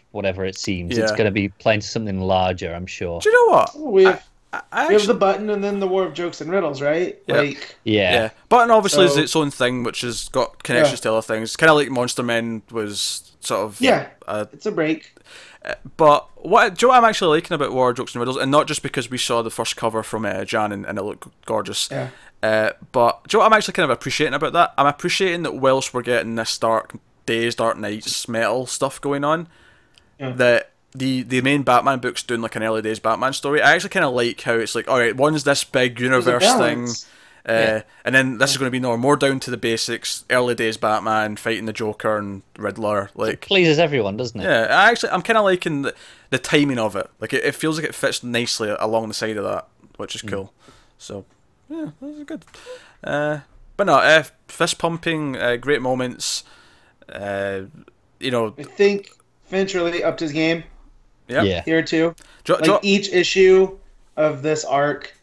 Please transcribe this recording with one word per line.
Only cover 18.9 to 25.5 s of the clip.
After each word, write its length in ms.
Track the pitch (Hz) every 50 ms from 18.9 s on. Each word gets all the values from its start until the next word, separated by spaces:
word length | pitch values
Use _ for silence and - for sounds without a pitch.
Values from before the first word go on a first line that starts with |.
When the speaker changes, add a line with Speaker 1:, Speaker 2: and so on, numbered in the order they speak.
| - 143 123 -
Speaker 2:
we 60 | 127 123
saw 220 | - - 123 117 113
the 80 | 113
first 260 | - - 113 - -
cover 260 | - - 113 107 110 107
from, 240 | - - 107 110
uh, 180 | 101 101 98 101
Jan 280 | 98 - 113 107 104 101
and, 120 | 101 101
and 120 | - 98 104
it 40 | 95
looked 240 | 104 90 - - - - _ _
gorgeous. 420 | - 113 107 104 - 104 - - -
Speaker 3:
Yeah. 180 | 139 139 131 127 - - - - _ _
Speaker 2:
Uh, 300 | - 110 110 110 107 104 - - - - -
but 260 | 127 117 117 - - -
do 100 | - -
you 20 | 214
know 60 | 190
what 80 | 220 220
I'm 40 | 214
actually 140 | 202 - 185
kind 80 | - 175
of 60 | 139
appreciating 420 | 135 - - 139 - - 147 147 127
about 200 | 147 156 139 120
that? 200 | 170 170 - - -
I'm 80 | 139
appreciating 560 | 143 143 - - 175 - - 196 185 170 175 170
that 140 | 143